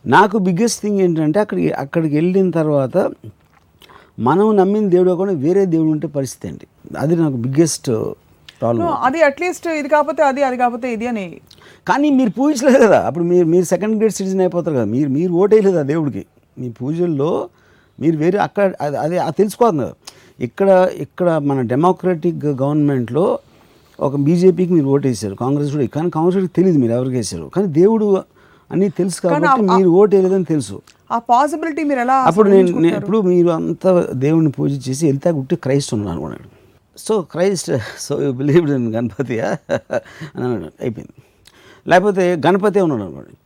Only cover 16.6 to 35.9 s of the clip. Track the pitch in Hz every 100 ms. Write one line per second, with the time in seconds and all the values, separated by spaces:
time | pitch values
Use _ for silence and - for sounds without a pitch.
16.6 | 123 110 127 165 175 143 151 208 - _
17.6 | _ _ _ - 156 156 160 202 160 -
18.6 | 196 - 143 135 151 175 151 160 208 -
19.6 | 233 160 98 - - - - - 123 -
20.6 | 196 185 185 - 147 - 180 160 143 135
21.6 | 120 127 175 180 180 170 175 156 147 135
22.6 | 139 151 143 135 113 139 202 240 _ _
23.6 | _ _ _ - 139 143 143 175 185 170
24.6 | 180 175 139 143 139 110 104 98 123 143
25.6 | 147 147 120 147 170 156 170 190 185 -
26.6 | 185 151 120 117 131 127 107 87 71 170
27.6 | 202 147 190 226 208 190 - _ _ _
28.6 | _ 160 196 - 185 170 180 294 302 254
29.6 | 196 185 185 175 208 196 185 190 165 156
30.6 | 101 98 _ _ _ - 233 240 294 311
31.6 | 330 302 294 262 240 269 254 175 202 196
32.6 | 180 165 165 - - 220 185 180 170 165
33.6 | 165 165 185 180 - 131 139 160 160 -
34.6 | 147 139 127 135 160 135 175 156 135 175
35.6 | 127 139 139